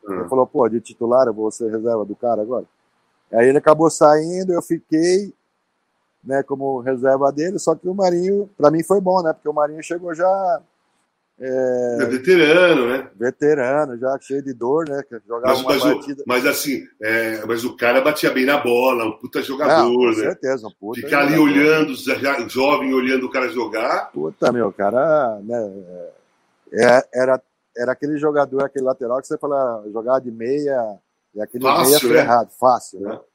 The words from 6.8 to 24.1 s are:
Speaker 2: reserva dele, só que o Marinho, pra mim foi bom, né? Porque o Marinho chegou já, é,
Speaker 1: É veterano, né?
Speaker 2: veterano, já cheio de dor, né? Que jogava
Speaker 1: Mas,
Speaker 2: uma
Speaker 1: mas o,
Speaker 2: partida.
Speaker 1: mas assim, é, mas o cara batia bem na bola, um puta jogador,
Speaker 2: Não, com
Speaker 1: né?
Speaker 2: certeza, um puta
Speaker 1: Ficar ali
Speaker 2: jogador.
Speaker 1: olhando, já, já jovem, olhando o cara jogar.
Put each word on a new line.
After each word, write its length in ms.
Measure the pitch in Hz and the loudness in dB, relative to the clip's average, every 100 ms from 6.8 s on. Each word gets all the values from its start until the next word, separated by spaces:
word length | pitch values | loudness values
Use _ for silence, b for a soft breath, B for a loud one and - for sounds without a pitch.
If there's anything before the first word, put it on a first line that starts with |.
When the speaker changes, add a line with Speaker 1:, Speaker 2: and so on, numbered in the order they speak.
Speaker 2:
reserva 500 | 123 131 131 135 139 | -4 -2 0 2 2
dele, 280 | 139 170 196 | 0 -4 -4
só 160 | - | -2
que 120 | 151 180 | -2 -4
o 60 | |
Marinho, 540 | 190 190 175 185 202 202 _ | 0 0 2 0 -2 -2 _
pra 140 | 147 | 2
mim 120 | 160 | 2
foi 200 | 160 196 | 0 0
bom, 200 | 185 185 | 2 0
né? 120 | 165 | 0
Porque 140 | 156 147 | -4 -4
o 20 | |
Marinho 300 | 151 147 156 | -2 -2 -4
chegou 320 | 151 170 175 | -8 -8 -8
já, 460 | 160 185 196 190 160 _ _ _ _ _ _ _ _ | -2 0 0 0 -4 _ _ _ _ _ _ _ _
é, 600 | 131 131 127 123 123 120 | -6 -2 0 0 -2 -2
Speaker 1:
É 40 | 127 | -2
veterano, 840 | 127 - 180 151 170 180 156 120 | -2 2 4 6 6 6 4 2
né? 220 | 131 135 | -2 -6
Speaker 2:
veterano, 840 | _ 117 127 147 151 123 139 151 120 | _ -6 0 0 2 0 0 -2 -4
já 200 | 131 135 | -4 -6
cheio 240 | - 139 | -6 -8
de 120 | 139 | -8
dor, 340 | 120 120 151 165 | -8 -2 -2 -2
né? 140 | 143 135 | -8 -10
Que 140 | 117 101 | -18 _
jogava 240 | 117 123 | -6 -2
Speaker 1:
Mas, 80 | 131 | -2
Speaker 2:
uma 80 | 127 | 0
Speaker 1:
mas 120 | 127 | 0
o, 80 | 127 | 2
Speaker 2:
partida. 300 | 123 139 135 117 | -2 -4 -12 -4
Speaker 1:
mas 200 | 127 135 | -2 0
assim, 360 | 135 147 123 - _ | -2 -4 -6 -8 _
é, 420 | 110 113 113 110 | -4 -2 -2 -6
mas 200 | 107 117 | -6 -4
o 120 | 120 - | -4 -2
cara 240 | 120 131 | 0 2
batia 300 | 135 151 156 | 2 0 0
bem 140 | 131 131 | 0 0
na 100 | 143 | 0
bola, 480 | 120 120 127 123 | 2 2 2 0
um 140 | 110 110 | -4 -6
puta 240 | - 151 | -10 -8
jogador, 420 | - 135 147 156 | -8 -4 2 2
Speaker 2:
Não, 100 | 123 | 4
com 120 | 123 123 | 4 2
Speaker 1:
né? 80 | |
Speaker 2:
certeza, 520 | 113 135 185 131 131 107 | 2 -2 -4 -4 -4 -6
um 60 | - | -14
puta 180 | 98 120 | -12 -10
Speaker 1:
Ficar 180 | 139 147 | -2 0
ali 140 | 143 156 | 2 4
Speaker 2:
jogador. 160 | 151 | 4
Speaker 1:
olhando, 420 | 143 151 156 147 131 | 4 4 4 0 -4
já, 180 | - | -6
já 340 | 120 135 135 113 | -2 -2 -4 -4
jovem, 460 | - 139 143 131 | -2 2 2 0
olhando 320 | 131 127 131 127 | 0 0 -2 -2
o 40 | |
cara 200 | 135 127 | -4 -4
jogar. 600 | 117 110 110 123 180 - | -4 -6 -4 -2 -4 -6